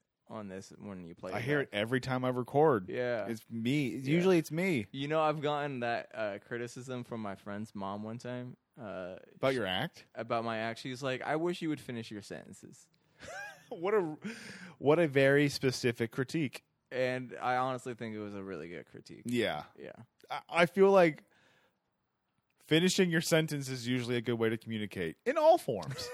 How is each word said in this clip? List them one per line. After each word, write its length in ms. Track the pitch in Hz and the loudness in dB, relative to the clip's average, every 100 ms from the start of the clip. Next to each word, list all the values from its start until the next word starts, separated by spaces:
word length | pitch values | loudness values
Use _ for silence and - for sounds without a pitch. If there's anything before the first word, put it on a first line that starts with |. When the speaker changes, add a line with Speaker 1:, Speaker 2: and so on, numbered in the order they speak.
| _ _ - | _ _ -14
Speaker 1:
on 160 | 110 101 | -12 -10
this 260 | 92 - - | -10 -14 -16
when 260 | 101 92 85 | -14 -12 -14
you 80 | |
play 180 | 85 92 | -12 -6
Speaker 2:
I 60 | 104 | -4
Speaker 1:
it 40 | |
Speaker 2:
hear 140 | 120 147 | 0 0
Speaker 1:
back. 80 | 127 | 0
Speaker 2:
it 40 | 104 | -2
every 240 | 113 127 | 0 0
time 220 | 127 127 | 0 0
I 40 | 127 | 0
record. 600 | 127 117 143 156 113 95 | -2 2 4 6 4 0
Speaker 1:
Yeah. 340 | 123 123 117 101 | -4 -2 -2 -4
Speaker 2:
It's 160 | 113 - | -8 -8
me. 380 | 113 117 147 127 113 | -4 0 2 0 -2
Speaker 1:
Yeah. 140 | 135 | 0
Speaker 2:
Usually 240 | 165 185 175 | 4 6 4
it's 140 | 147 | 2
me. 340 | 156 190 139 95 | -2 0 0 -2
Speaker 1:
You 160 | 135 143 | -6 -2
know, 120 | 156 | 2
I've 180 | 156 151 | 2 0
gotten 400 | 143 147 143 127 | -2 -2 -4 -4
that, 300 | 120 110 - | -2 -2 -4
uh, 240 | 110 107 101 - | -6 -4 -6 -8
criticism 560 | 120 120 131 127 127 | -8 -8 -10 -8 -8
from 180 | 117 117 | -8 -6
my 120 | 104 | -6
friend's 400 | 92 104 101 107 | -8 -10 -8 -8
mom 280 | 101 98 104 | -8 -8 -8
one 140 | 107 120 | -8 -10
time. 360 | 123 123 123 - _ - | -8 -10 -10 -16 _ -16
Uh, 360 | 107 92 90 92 - - | -10 -10 -10 -12 -16 -4
Speaker 2:
About 160 | 131 | 0
Speaker 1:
sh- 40 | 131 | 0
Speaker 2:
your 80 | 95 | 0
act? 380 | 95 135 - - | 0 -2 -6 -16
Speaker 1:
About 300 | 113 117 117 | -10 -4 -2
my 140 | 113 113 | -2 -2
act. 220 | 113 113 | -4 -6
She's 220 | 135 127 | -10 -6
like, 200 | 135 127 | -4 -4
"I 120 | - 156 | -2 0
wish 240 | 175 175 | -2 -2
you 80 | 160 | -4
would 100 | 135 | -4
finish 300 | - 120 110 | -6 -8 -8
your 120 | 104 | -10
sentences." 640 | - 82 - - - - _ _ _ - | -10 -12 -12 -18 -20 -20 _ _ _ -20
Speaker 2:
<laughs> 60 | - 762 831 - - | -14 -12 -12 -14 -14
What 240 | 185 180 | -4 0
a, 220 | 214 160 151 214 226 - - - - | 2 0 -6 -10 -12 -14 -16 -18 0
what 200 | 135 156 | 4 6
a 80 | 160 | 6
very 400 | 135 135 143 143 | 6 8 8 4
specific 640 | - 131 - 123 117 117 | 2 0 2 0 0 -2
critique. 500 | - 127 165 131 - _ _ - | -2 -2 -2 -2 -6 _ _ -8
Speaker 1:
And 440 | 127 127 127 123 - | -2 0 -2 -6 -4
I 140 | 123 127 | 0 0
honestly 360 | 131 127 131 | 0 -2 -6
think 200 | 117 117 | -8 -6
it 40 | 107 | -6
was 160 | 104 | -8
a 80 | 101 | -8
really 260 | 95 82 85 | -8 -8 -8
good 180 | 82 - | -12 -14
critique. 320 | - - - 120 | -18 -18 -12 -2
Speaker 2:
Yeah. 380 | 120 98 76 - - | 0 0 -2 -8 -14
Speaker 1:
Yeah. 140 | 67 - 113 _ - | -16 -16 -20 _ -10
Speaker 2:
I, 100 | 139 - 170 | -10 -2 2
I 40 | 175 | 4
feel 240 | 196 196 | 6 8
like 320 | 196 165 147 _ _ _ _ _ _ _ _ _ _ _ _ _ _ - | 8 6 4 _ _ _ _ _ _ _ _ _ _ _ _ _ _ 2
finishing 440 | 156 180 - 180 | 4 4 4 4
your 100 | 165 | 2
sentence 480 | - 160 156 147 131 | 2 2 2 -2 -6
is 180 | 131 117 | -4 0
usually 300 | 127 120 120 | 0 0 -2
a 60 | |
good 160 | 117 113 | 0 2
way 100 | 113 | 2
to 80 | 113 | 0
communicate 600 | 117 110 104 - 82 - 233 | -4 -6 -4 -4 -4 -4 -2
in 100 | 320 | 4
all 220 | 311 349 | 6 6
forms. 500 | - 101 82 - - | 4 -4 -4 -8 -8